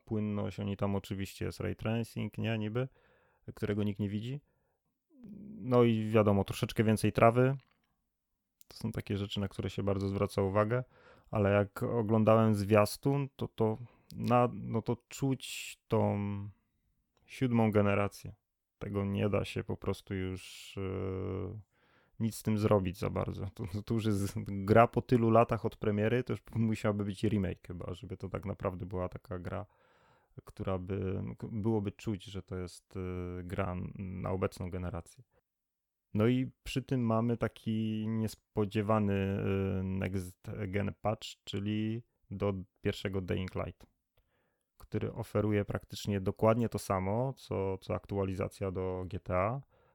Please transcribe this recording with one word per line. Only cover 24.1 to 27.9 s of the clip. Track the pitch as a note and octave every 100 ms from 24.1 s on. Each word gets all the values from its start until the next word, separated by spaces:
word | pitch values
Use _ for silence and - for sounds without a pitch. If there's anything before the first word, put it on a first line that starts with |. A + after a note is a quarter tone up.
| G2 G2 G#2+ G#2+
gra | G2 G2 A2 A#2+
po | A#2+
tylu | - B2 A2+
latach | A2+ A#2 A2+ G#2+
od | -
premiery, | A2 G#2 G#2+ A#2+
to | B2+
już | G#2+ - A2+
musiałaby | A2+ G#2+ A2 G#2 G#2
być | F#2+
remake | G#2+ G#2 F2+ F2 -
chyba, | F2+ F#2+